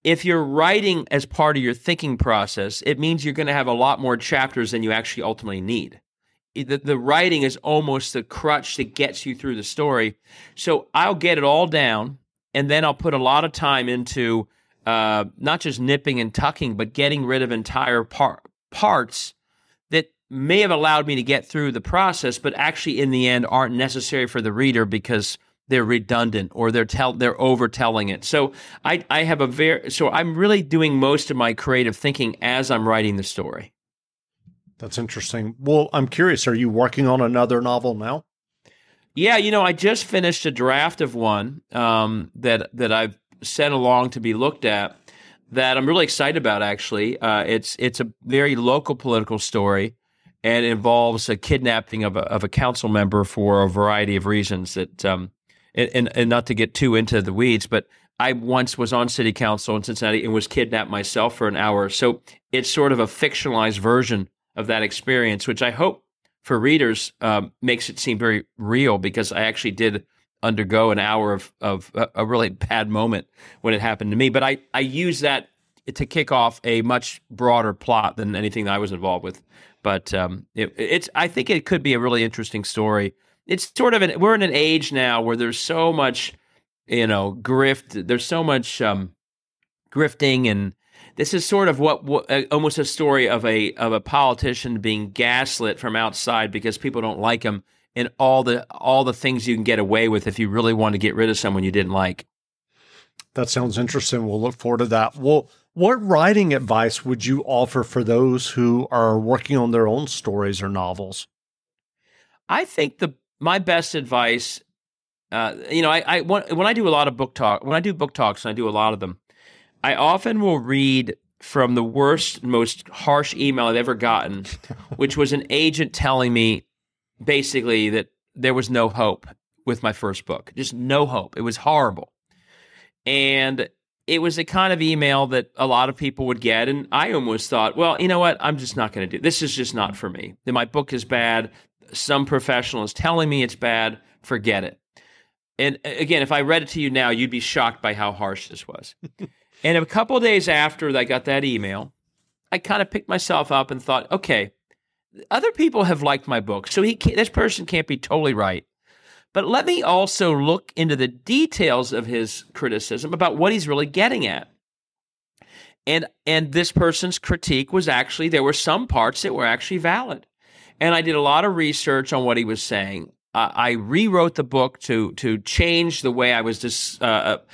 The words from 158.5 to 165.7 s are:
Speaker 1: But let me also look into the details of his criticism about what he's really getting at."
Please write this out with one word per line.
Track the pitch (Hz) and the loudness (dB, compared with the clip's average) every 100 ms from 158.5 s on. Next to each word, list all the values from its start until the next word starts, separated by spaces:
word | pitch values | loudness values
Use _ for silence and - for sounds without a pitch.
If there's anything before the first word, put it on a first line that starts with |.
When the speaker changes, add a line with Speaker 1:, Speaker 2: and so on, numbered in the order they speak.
| 90 - _ _ _ _ - _ | -4 -10 _ _ _ _ -20 _
Speaker 1:
But | - 196 | -2 0
let | 262 359 | 0 0
me | 349 | 0
also | 170 185 190 - 180 | 2 2 2 0 2
look | 143 147 185 - - | 2 2 0 -2 -2
into | 160 | 0
the | 135 123 | 0 -2
details | 123 - 262 320 - 160 123 123 | -4 -2 2 2 2 2 2 0
of | 113 113 | -4 -4
his | 120 110 - - | -4 -4 -8 -16
criticism | - 131 110 - 117 151 | -6 -4 -4 -4 -8 -6
about | 170 175 135 | 0 0 2
what | 185 | 2
he's | 220 147 | 2 0
really | 143 147 | -2 -2
getting | 175 233 247 113 | 0 0 0 -4
at." | 73 - _ _ _ _ _ _ _ _ _ _ - - | -4 -10 _ _ _ _ _ _ _ _ _ _ -20 -20